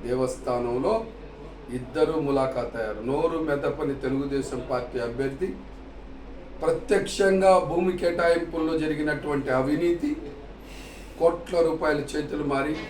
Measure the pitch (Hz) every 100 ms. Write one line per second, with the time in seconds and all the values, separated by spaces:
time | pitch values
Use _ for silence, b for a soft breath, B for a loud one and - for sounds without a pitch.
0 | 120 127 127 - 131 123 120 123 165 220
1 | - - - - - - - 123 123 156
2 | 151 160 143 135 131 131 117 117 110 104
3 | 117 143 165 160 156 139 - - 143 135
4 | 131 139 139 139 - 123 120 123 123 127
5 | 120 120 135 135 190 - - - - -
6 | - - - - - - 160 160 - 196
7 | 196 - 190 190 190 185 143 170 185 -
8 | 175 170 170 170 165 165 160 160 156 147
9 | 151 147 151 139 131 131 135 151 175 170
10 | 294 302 - - - - B B B B
11 | B - 165 170 - 175 165 160 156 147
12 | 135 151 143 151 143 139 147 156